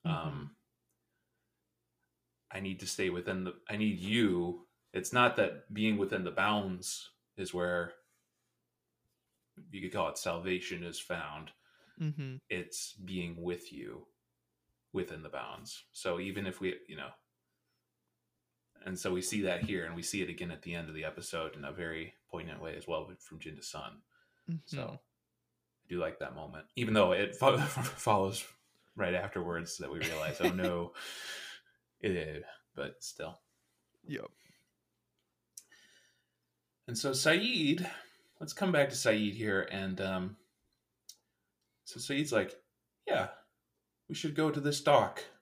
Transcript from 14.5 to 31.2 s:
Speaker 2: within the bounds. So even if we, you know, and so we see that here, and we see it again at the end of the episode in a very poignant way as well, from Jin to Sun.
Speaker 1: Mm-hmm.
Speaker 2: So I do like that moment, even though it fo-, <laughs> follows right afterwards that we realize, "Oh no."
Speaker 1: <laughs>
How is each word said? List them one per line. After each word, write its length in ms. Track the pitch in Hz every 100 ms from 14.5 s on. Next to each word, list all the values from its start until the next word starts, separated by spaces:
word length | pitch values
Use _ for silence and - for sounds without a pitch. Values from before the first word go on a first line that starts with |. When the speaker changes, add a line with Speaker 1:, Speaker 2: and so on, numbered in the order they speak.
| _ _ _ _
Speaker 2:
within 280 | 95 87 80
the 60 | 76
bounds. 560 | 69 57 - - - -
So 260 | - 92 87
even 280 | 95 98 95
if 140 | 92
we, 140 | 95 - -
you 80 | 76
know, 140 | 67 - _ _ _ _ _ _ _ _ _ _ _ _ _ _ _ _ -
and 120 | 92
so 140 | 101
we 80 | 90
see 220 | 90 107
that 220 | 95 87
here, 200 | 104 95
and 100 | 82
we 80 | 85
see 200 | 85 101
it 80 | 87
again 200 | 85 87
at 120 | 80
the 120 | 87
end 140 | 85 80
of 60 |
the 100 | 78
episode 520 | 78 - - 82 80 76
in 80 | 71
a 60 |
very 420 | 76 82 80 82 - _
poignant 320 | 87 82 78
way 120 | 80 82
as 100 | 85
well, 180 | 80 78 90
from 200 | - 80
Jin 180 | 78 73
to 60 |
Sun. 360 | - 76 64 - _ _ _ _ -
Speaker 1:
Mm-hmm. 80 | 165
Speaker 2:
So 180 | - 143 -
I 60 | - _ _ _ _ _ _ _ _ _
do 80 | 87
like 220 | 80 -
that 160 | 67 71
moment, 280 | 78 78 - -
even 180 | 113
though 180 | 110 92
it 220 | 92 101
fo-, 240 | - 135 135
<laughs> 0 |
follows 840 | 143 131 127 - - 101 98 107 - - _ _ _
right 200 | - 92
afterwards 640 | 90 98 95 87 85 85 -
that 140 | 71
we 60 | 80
realize, 420 | 82 78 78 -
"Oh 80 | 90
no." 400 | 90 90 87 87 -
Speaker 1:
<laughs> 40 | - -